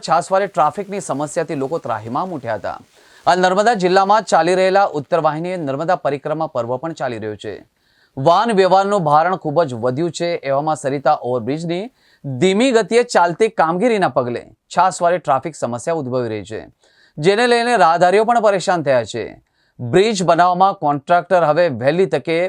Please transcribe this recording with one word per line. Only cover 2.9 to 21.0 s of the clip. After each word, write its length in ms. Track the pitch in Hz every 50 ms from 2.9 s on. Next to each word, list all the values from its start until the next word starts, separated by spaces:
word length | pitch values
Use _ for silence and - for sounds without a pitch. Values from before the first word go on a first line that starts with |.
| _ _ _ _ _ - -
હાલ 140 | 147 175 185 185
નર્મદા 300 | 185 185 190 208 220 240 208 180
જિલ્લામાં 440 | 180 180 196 196 196 208 220 202 - 208
ચાલી 220 | 175 165 170 185 185
રહેલા 240 | 185 185 185 196 202 - - 147
ઉત્તર 220 | 135 - - 165 151
વાહિની 280 | 156 147 156 170 180 185 180
નર્મદા 380 | 160 139 135 139 165 165 185 - -
પરિક્રમા 440 | 147 139 139 - 151 151 156 160 147 -
પર્વ 180 | 127 117 117 127 127 -
પણ 120 | 165 165 -
ચાલી 180 | 151 131 120 110 107
રહ્યો 180 | 107 107 104 -
છે. 100 | 110 95 - - _ _ _ _ _ _ _ _ _ -
વાહન 360 | 135 135 160 170 185 220 233 226 185
વ્યવહારનું 420 | 190 180 180 190 196 196 208 208 170 147
ભારણ 280 | 147 151 165 175 185 170 -
ખૂબ 140 | 156 143 156 175
જ 160 | 139 127 113 110
વધ્યું 300 | 127 127 135 170 175 - -
છે. 100 | 170 170 170 - - 139
એવામાં 300 | 135 135 147 156 156 151 -
સરિતા 340 | 139 135 147 135 160 151 - - 123
ઓવરબ્રિજની 500 | 123 127 110 117 139 160 165 170 170 175 202 254 _ _ _ _ _ _ -
ધીમી 460 | 143 131 123 151 190 190 202 247 277 240 226
ગતિએ 260 | 220 165 226 233 240 240 -
ચાલતી 340 | 208 175 175 170 - 220 220 - -
કામગીરીના 520 | 170 160 170 180 202 254 226 208 180 151 123 143
પગલે 260 | 127 120 120 110 - - - _ _ - -
છાસવારે 420 | - 175 190 175 - 180 170 175 180
ટ્રાફિક 420 | - - 139 131 - 170 147 - -
સમસ્યા 360 | 120 120 120 - 165 165 165 143
ઉદ્ભવી 300 | 123 120 131 123 113 110
રહી 160 | 107 98 107 110
છે, 100 | 98 78 - _ _ _ _ _ _ _ _ - -
જેને 260 | 147 180 202 208 247
લઈને 280 | 247 240 233 233 240 240 214 180
રાહદારીઓ 400 | 160 165 175 175 180 185 202 220 208
પણ 180 | 240 233 202 214
પરેશાન 400 | 202 185 160 - 185 170 147 143
થયા 160 | 135 123 113 101 -
છે. 140 | 117 101 69 52 - _ _ _ _ _ _ _ -
બ્રિજ 480 | 120 120 120 180 202 226 226 180 185 160
બનાવવામાં 500 | 170 160 175 180 180 175 190 196 190 - 160
કોન્ટ્રાક્ટર 560 | 147 143 143